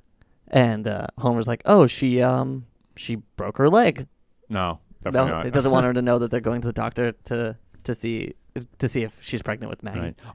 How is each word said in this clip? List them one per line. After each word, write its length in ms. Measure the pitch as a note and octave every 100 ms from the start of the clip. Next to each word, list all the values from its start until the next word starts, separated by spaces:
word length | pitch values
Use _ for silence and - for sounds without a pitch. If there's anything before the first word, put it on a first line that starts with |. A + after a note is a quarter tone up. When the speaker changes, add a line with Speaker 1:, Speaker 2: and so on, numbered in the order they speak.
| _ _ _ _ -
Speaker 1:
And, 380 | C3 A#2+ G#2+ G#2+
uh, 200 | G2+ A#2+ -
Homer's 280 | B2+ A#2+ A2+
like, 140 | A#2 -
"Oh, 220 | G3+ C3
she, 340 | - C3 B2
um, 440 | B2+ B2+ C3 C3+ A#2+ _ _ -
she 200 | - A2+ - -
broke 220 | G2 -
her 120 | C#3+
leg." 380 | G#3 A3+ - C3 _ _ _ -
Speaker 2:
No, 300 | G#2 F2+ E2 _ -
definitely 280 | F#2+ B2+ C3
Speaker 1:
No, 80 | E2
Speaker 2:
not. 60 | B2
Speaker 1:
it 60 |
doesn't 180 | C#3 C3
want 140 | B2+ B2
her 80 |
Speaker 2:
<laughs> 60 | B2
Speaker 1:
to 20 |
know 180 | B2 A#2+
that 120 | A#2+
they're 80 | A#2+
going 220 | A2+ A#2+
to 60 | A#2
the 60 |
doctor 380 | A#2 A2+ A#2 A#2+ A2 -
to, 320 | A#2+ A2+ A2+ _ -
to 100 | -
see, 400 | A#2 A2+ A2+ - - _ - A#2+ -
to 80 | B2+
see 160 | B2+
if 180 | A2 -
she's 200 | - A#2
pregnant 280 | - G#2+ G#2
with 140 | -
Maggie. 160 | A2 A2
Speaker 2:
Right. 200 | A2+ - A#2